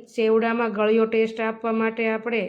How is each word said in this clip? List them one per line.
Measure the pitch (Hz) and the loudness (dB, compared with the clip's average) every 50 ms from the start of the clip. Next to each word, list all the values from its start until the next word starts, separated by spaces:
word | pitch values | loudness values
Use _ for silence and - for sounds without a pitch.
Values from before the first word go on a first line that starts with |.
| - | -10
ચેવડામાં | - - - 220 220 220 226 226 226 226 233 240 226 | -10 -4 -2 2 2 2 2 2 2 0 0 -2 -2
ગળ્યો | 202 208 214 214 226 226 220 | 0 0 2 2 4 4 2
ટેસ્ટ | 220 220 220 220 220 220 240 | 2 2 2 0 0 -2 -4
આપવા | 226 220 220 220 - 233 220 | -4 -4 -4 -4 -4 -4 -2
માટે | 220 220 220 220 226 226 | 0 0 -2 -2 -2 -2
આપણે | 226 220 220 220 240 226 220 190 | -2 -2 -2 -4 -4 -4 -4 -4